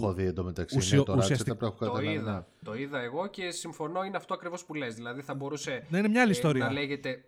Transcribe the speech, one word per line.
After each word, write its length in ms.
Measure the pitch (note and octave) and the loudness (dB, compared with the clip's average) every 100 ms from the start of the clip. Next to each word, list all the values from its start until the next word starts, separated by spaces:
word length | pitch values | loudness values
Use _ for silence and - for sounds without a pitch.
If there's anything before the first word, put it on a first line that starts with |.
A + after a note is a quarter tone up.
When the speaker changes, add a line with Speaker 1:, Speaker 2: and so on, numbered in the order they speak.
Speaker 1:
το 60 | G#2+ | 2
έχω 60 | |
δει 100 | F2+ | 2
εντωμεταξύ, 520 | F#2 F2 F2+ F2 E2+ C3+ | 2 2 -2 -2 0 0
Speaker 2:
Ουσιο-, 220 | F#2 C#3 | 4 6
Speaker 1:
ναι, 60 | |
το 80 | C#3 | 6
Ratchet, 60 | C3 | 4
Speaker 2:
ουσιαστικά 340 | - C3 A2 | 4 2 0
Speaker 1:
απλά 160 | G#2+ A2 | -2 -4
έχω 80 | - | -2
Speaker 3:
Το 60 | |
Speaker 1:
καταλάβει, 280 | A2 B2+ D3 | -2 0 0
Speaker 3:
είδα, 180 | D#3 A2+ | -2 -2
Speaker 1:
ναι. 100 | G2 E2+ _ | -4 -8 _
Speaker 3:
το 100 | G#2+ | -10
είδα 260 | A2+ C#3 C#3 | -8 -6 -6
εγώ 260 | A#2+ C#3+ G3 | -4 -4 -6
και 240 | G3 F3+ | -6 -6
συμφωνώ, 540 | E3+ E3+ D3+ D#3 F#3 | -6 -8 -6 -4 -4
είναι 120 | G3 F#3 | -2 -4
αυτό 180 | - | -6
ακριβώς 300 | F#3 F3 F3 | -6 -6 -8
που 100 | - | -8
λες. 200 | D3+ B2 | -6 -4
Δηλαδή 280 | A2 A#2+ B2+ | -6 -8 -8
θα 120 | C#3 | -6
μπορούσε, 520 | C3+ C#3 D3 - B2+ - | -6 -4 -6 -4 -6 -2
Speaker 2:
Ναι, 100 | F3 | 2
είναι 100 | G#3+ | 4
μια 120 | A#3 | 6
άλλη 100 | A#3+ | 6
Speaker 3:
ε, 40 | |
Speaker 2:
ιστορία. 300 | E3 D#3+ C3 | 6 4 4
Speaker 3:
να 80 | C3 | 2
λέγεται, 520 | C#3 C#3+ C#3 C3+ B2+ | 0 -2 -4 -4 -6